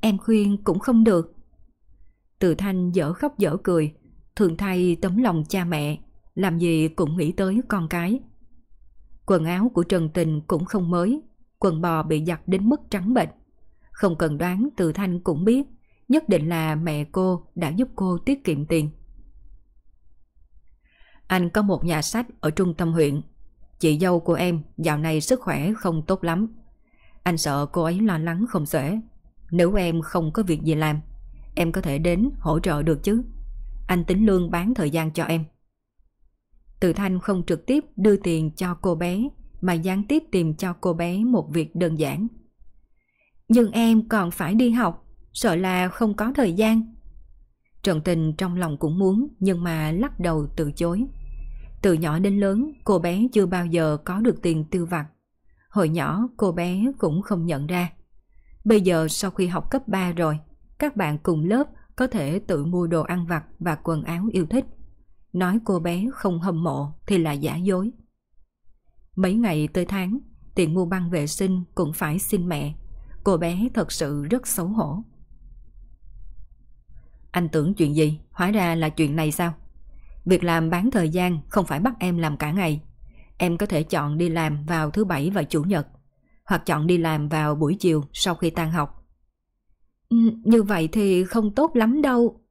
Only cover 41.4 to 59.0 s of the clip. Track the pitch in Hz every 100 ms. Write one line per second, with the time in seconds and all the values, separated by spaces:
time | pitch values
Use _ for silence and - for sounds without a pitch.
41.4 | 151 156 160 165 175 160 156 147 226 -
42.4 | - _ - - _ _ _ _ _ _
43.4 | _ 226 226 - 226 226 220 220 175 -
44.4 | 156 208 247 233 208 165 - - - -
45.4 | 226 165 185 185 180 - 220 202 214 285
46.4 | 233 170 220 226 220 - - - - -
47.4 | - _ _ - - 160 156 170 160 156
48.4 | 190 175 175 143 156 165 190 196 285 -
49.4 | 190 175 175 160 156 160 277 - 175 160
50.4 | 147 - 151 143 170 180 269 - - -
51.4 | - - - - 202 165 160 156 196 202
52.4 | 196 202 294 294 - 190 175 180 240 220
53.4 | 185 180 175 170 156 151 - 185 233 -
54.4 | 180 160 156 185 170 175 151 _ _ _
55.4 | _ _ _ 214 165 165 143 175 240 -
56.4 | 202 175 175 185 233 277 175 151 196 190
57.4 | 170 143 147 180 180 - - - _ -
58.4 | - - 214 220 185 170